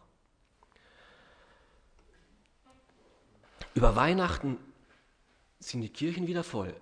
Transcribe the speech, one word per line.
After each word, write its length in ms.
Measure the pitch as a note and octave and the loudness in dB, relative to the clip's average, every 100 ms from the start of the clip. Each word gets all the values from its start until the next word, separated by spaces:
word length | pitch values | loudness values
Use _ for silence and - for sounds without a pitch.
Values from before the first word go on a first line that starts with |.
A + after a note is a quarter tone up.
| - _ _ _ _ _ - _ - - - - - - - - _ _ _ _ _ - _ _ _ _ B3+ C4 _ _ _ _ _ _ - - - | -20 _ _ _ _ _ -20 _ -20 -20 -20 -20 -20 -20 -20 -20 _ _ _ _ _ -20 _ _ _ _ _ -20 _ _ _ _ _ _ -20 -20 -6
Über 220 | - A#2+ G#2 | 4 6 6
Weihnachten 640 | C#3+ F#3 F3+ - C#3 B2+ - - _ - _ _ _ _ _ - | 4 2 0 -2 -4 -6 -10 -20 _ -20 _ _ _ _ _ -20
sind 220 | - B2 | -10 -8
die 80 | A2 | -8
Kirchen 380 | - D#3 F3 F3 | -4 -4 -4 -4
wieder 160 | E3+ | -4
voll. 320 | E3 A#2 F#2 - | -4 -6 -6 -8